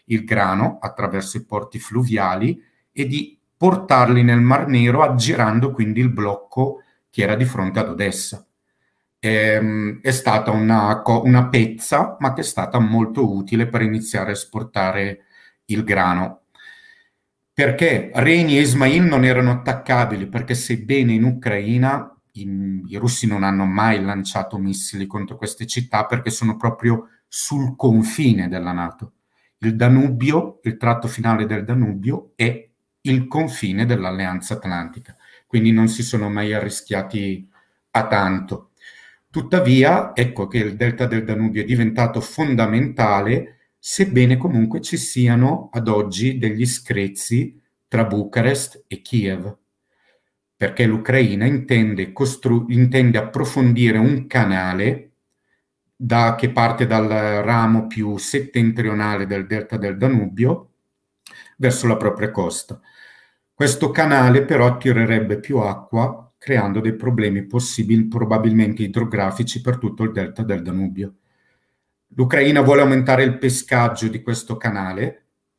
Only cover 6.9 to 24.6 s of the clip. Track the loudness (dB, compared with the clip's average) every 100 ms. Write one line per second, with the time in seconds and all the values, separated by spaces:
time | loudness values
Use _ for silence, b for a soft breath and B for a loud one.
6.9 | B B -2 0 0 0 -2 -4 -2 -4
7.9 | -4 -4 -4 -8 -12 _ _ _ _ _
8.9 | _ _ _ -2 2 2 2 0 -2 -4
9.9 | -4 -2 -2 2 0 2 0 4 4 2
10.9 | 0 2 2 6 6 6 2 0 -2 -2
11.9 | 0 0 -2 -4 -4 -6 -6 -4 0 2
12.9 | 2 0 0 0 -2 -2 -2 0 0 -2
13.9 | -2 -4 -4 -4 -6 -8 -10 -8 -4 -2
14.9 | -2 -4 -8 b b b b -6 -4 -2
15.9 | 0 2 0 -4 -8 _ _ B B B
16.9 | B B B _ _ _ -2 0 2 2
17.9 | 0 -2 0 2 4 4 4 4 4 4
18.9 | 4 4 4 4 4 2 0 -2 -6 -2
19.9 | 0 0 -4 -6 -6 -4 -4 -2 -4 -2
20.9 | 0 2 2 2 0 -2 -4 -2 0 0
21.9 | 0 -6 _ _ -16 -10 -6 -6 -8 -10
22.9 | -4 -2 0 -2 0 0 0 0 0 2
23.9 | 2 -2 -4 -6 -6 -6 -6